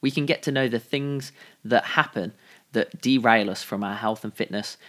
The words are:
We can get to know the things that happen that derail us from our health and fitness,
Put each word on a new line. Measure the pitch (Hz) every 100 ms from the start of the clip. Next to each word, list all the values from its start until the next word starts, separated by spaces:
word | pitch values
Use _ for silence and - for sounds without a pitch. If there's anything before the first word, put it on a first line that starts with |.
We | 135
can | 135
get | 143 -
to | 151
know | 135 127
the | 113
things | - 143 143 139 135 - - _
that | 110 120
happen | - - 147 110 95 - _ - _
that | 117 - -
derail | 123 131 117 113 101
us | 98
from | - 101
our | 101
health | 101 110 110
and | 107
fitness, | - - 104 - -